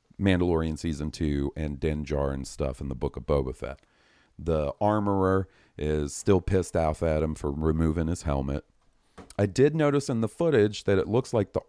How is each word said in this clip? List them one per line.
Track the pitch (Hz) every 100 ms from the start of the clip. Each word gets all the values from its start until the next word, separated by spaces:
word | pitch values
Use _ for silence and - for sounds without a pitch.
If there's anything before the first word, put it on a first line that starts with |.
| _ -
Mandalorian | 98 90 90 82 80 78
season | 85 71 76
two | - 78 71 69 -
and | 78 69
Din | 80 76 71
Djarin | 73 69 67 67
stuff | - 69 67
in | 69
the | 64
Book | 71 -
of | 62
Boba | 73 64 -
Fett. | 64 65 _ _ _ _ _ -
The | 80 80 71 -
armorer | 104 107 101 98 95 95 95 _ _ -
is | 76 76 73 -
still | - 95
pissed | - 98 87 -
off | 80 78
at | 85 78
him | 78 76
for | 76
removing | 71 78 80 80 80 82
his | 85
helmet. | 82 69 67 69 - _ _ _ _ - - -
I | 101
did | 92 143 160
notice | 147 143 139
in | 120
the | 113
footage | - 170 135 107 104 -
that | 98
it | 90
looks | 113 -
like | 117 101
the | 92